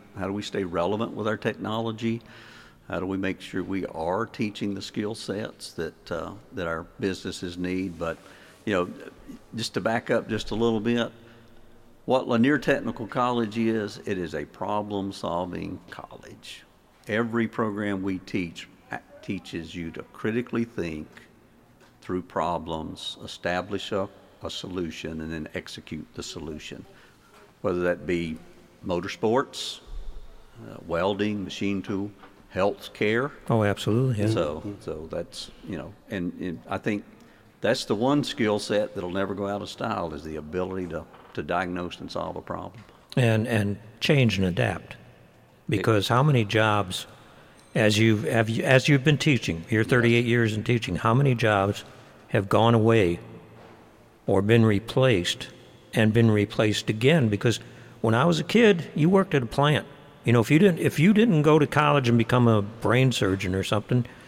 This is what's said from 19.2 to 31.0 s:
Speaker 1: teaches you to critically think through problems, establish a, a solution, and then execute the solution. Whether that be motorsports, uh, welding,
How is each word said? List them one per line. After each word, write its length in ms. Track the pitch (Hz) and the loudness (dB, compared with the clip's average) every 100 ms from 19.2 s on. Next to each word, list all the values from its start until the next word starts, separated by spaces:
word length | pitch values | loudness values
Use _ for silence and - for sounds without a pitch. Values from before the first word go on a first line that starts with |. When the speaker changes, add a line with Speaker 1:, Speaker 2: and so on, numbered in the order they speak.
Speaker 1:
teaches 520 | - 95 - 85 82 | -10 -10 -8 -12 -10
you 160 | 92 82 | -10 -10
to 120 | 80 - | -10 -16
critically 540 | - 110 113 120 117 117 | -6 -4 -4 -4 -4 -4
think 420 | - 85 78 78 - - _ _ _ _ _ - _ | -4 -6 -6 -12 -18 -20 _ _ _ _ _ -20 _
through 220 | - 92 | -8 -8
problems, 920 | 87 98 82 85 80 80 80 95 - - | -4 -4 -2 -2 -4 -6 -8 -10 -12 -12
establish 720 | - - 90 90 92 98 - | -14 -8 -4 -2 -4 -8 -4
a, 160 | 101 98 - - - | -4 -4 -10 -20 -14
a 60 | - | -10
solution, 720 | - - 92 85 80 82 80 | -10 -8 -6 -6 -6 -10 -8
and 100 | 80 | -8
then 160 | 80 78 | -8 -8
execute 520 | 92 - - - 80 - | -10 -10 -16 -12 -12 -12
the 100 | - | -14
solution. 600 | - - 78 76 - - - - - _ _ - - _ | -12 -12 -12 -12 -14 -16 -18 -20 -20 _ _ -20 -20 _
Whether 180 | 104 90 | -2 0
that 220 | 87 90 80 | 0 -2 -2
be 320 | 87 82 78 - - - _ - | -2 -2 -6 -14 -20 -20 _ -4
motorsports, 960 | 87 - - 110 120 139 - - - - - - - - - - 117 113 | -4 -4 -4 0 0 0 -8 -10 -12 -12 -10 -8 -10 -14 -18 -20 -18 -16
uh, 60 | 101 - | -14 -4
welding, 600 | 82 | -2